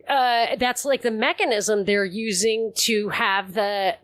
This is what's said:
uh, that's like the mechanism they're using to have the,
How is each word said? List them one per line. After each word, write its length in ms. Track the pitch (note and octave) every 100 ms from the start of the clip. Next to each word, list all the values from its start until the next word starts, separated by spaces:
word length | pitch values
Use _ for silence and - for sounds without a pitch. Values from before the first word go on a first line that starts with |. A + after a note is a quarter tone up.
| -
uh, 500 | C4+ B3 A#3 A#3 -
that's 260 | B3 A#3+
like 160 | C#4+ C4
the 100 | A#3+
mechanism 760 | A3 C4+ F4 E4+ G#3 G3+ G#3+ F#3+
they're 180 | G3+
using 640 | G3 G3+ A3+ F#3 A3+ A3 A3 -
to 280 | - G#3+ G#3
have 460 | - A3+ G3 F#3+
the, 420 | F#3+ G3+ G3+ F#3+ -